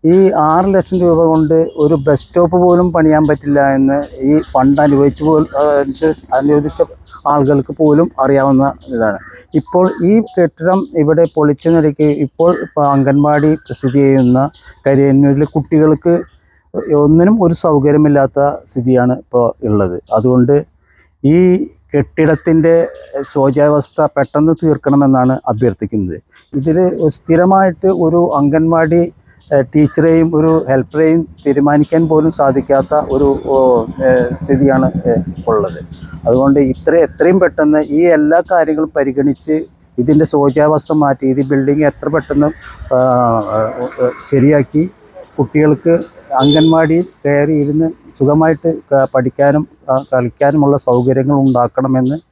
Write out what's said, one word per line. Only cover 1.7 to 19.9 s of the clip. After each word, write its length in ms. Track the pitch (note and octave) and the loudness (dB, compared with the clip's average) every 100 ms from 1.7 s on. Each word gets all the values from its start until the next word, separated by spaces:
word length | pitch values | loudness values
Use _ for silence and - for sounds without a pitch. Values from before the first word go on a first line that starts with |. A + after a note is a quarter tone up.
| - D3 | 0 0
ബസ് 260 | D#3+ C#3 C#3+ | 0 0 -2
സ്റ്റോപ്പ് 360 | - F3 F3 F3+ | -2 -2 0 2
പോലും 360 | F3+ F3 F3+ | 2 2 2
പണിയാൻ 340 | E3 D#3 D#3 D#3 | 2 2 2 2
പറ്റില്ല 480 | D3 C#3+ C#3+ C#3 | -2 -2 0 0
എന്ന് 300 | C3+ C3+ C#3 D3 - | 2 0 -2 -6 -6
ഈ 200 | C3+ D3+ D3+ | 0 0 0
ഫണ്ട് 280 | C#3 C3 C#3+ | 0 2 4
അനുവദിച്ച 420 | D3 C#3 C#3 - | 2 4 2 0
പോ-, 340 | D3+ D#3 D3+ C#3 | 0 0 0 -2
ആ, 60 | D3 C#3+ C#3 C3 D#3+ D#3 - C3 | 0 0 -2 -2 -4 -4 -4 -2
അനുവദിച്ച 460 | C#3+ D3 D3 - - - - - C#3+ | 0 0 -2 -4 -6 -6 -20 -8 -2
ആളുകൾക്ക് 460 | C#3+ C3+ C#3+ C3 D3 | 0 0 0 -2 -2
പോലും 320 | D#3 D3 E3+ - | 2 2 0 -2
അറിയാവുന്ന 520 | C3 C#3 C3+ C3+ C#3 C3 - | 0 0 2 2 0 -4 -10
ഇതാണ്. 300 | B2 A2 G2 - - - | -4 -4 -4 -12 -20 -8
ഇപ്പോൾ 400 | D#3 - F3+ F#3 - | -6 -2 0 0 0
ഈ 160 | F3 A3 | 0 0
കെട്ടിടം 680 | G#3+ - E3+ _ E3 F#3+ - | 0 -2 -2 _ -2 -2 -2
ഇവിടെ 300 | E3+ D3+ D#3 E3 | -2 0 2 0
പൊളിച്ച 340 | - D3 C#3+ E3 | 0 0 0 0
നിലയ്ക്ക് 360 | E3 D3+ C#3+ | 0 0 0
ഇപ്പോൾ 580 | D3+ D3 C#3+ _ - F3 | -2 0 -4 _ 0 0
ഇപ്പൊ 220 | - - | -4 -2
അംഗൻവാടി 720 | C#3+ C#3 C#3 C#3 D3 D3 D3+ D#3 - | 0 0 2 2 2 2 0 -2 -6
സ്ഥിതി 260 | A#2+ C3 C3+ | -6 -2 0
ചെയ്യുന്ന 520 | C#3 C3+ B2 B2+ C#3 - - - C#3 | 2 2 2 0 -2 -6 -20 -6 -2
കരിയന്നൂരിലെ 580 | C3+ C#3 C3+ C#3+ C#3 | 2 2 2 2 2
കുട്ടികൾക്ക് 800 | D3 D#3 C#3 D#3 D#3 D#3 E3+ E3+ - _ _ _ _ - - D3 | -2 -4 -2 0 2 0 0 -2 -4 _ _ _ _ -10 -2 0
ഒന്നിനും 460 | D3 D#3+ F3+ A3 | 2 4 4 2
ഒരു 120 | F3 | 0
സൗകര്യമില്ലാത്ത 1000 | E3 E3+ D3 C#3 D3+ D3+ C#3+ C3+ C#3+ C#3+ C#3+ - | 0 0 0 2 2 2 2 0 0 -2 -2 -10
സ്ഥിതിയാണ് 520 | - A#2+ B2+ B2 B2+ | -6 0 2 2 -2
ഇപ്പോൾ 480 | - B2 A#2 - A#2 | -4 -2 -2 -2 -4
ഉള്ളത്. 360 | G#2 F#2+ | -2 -2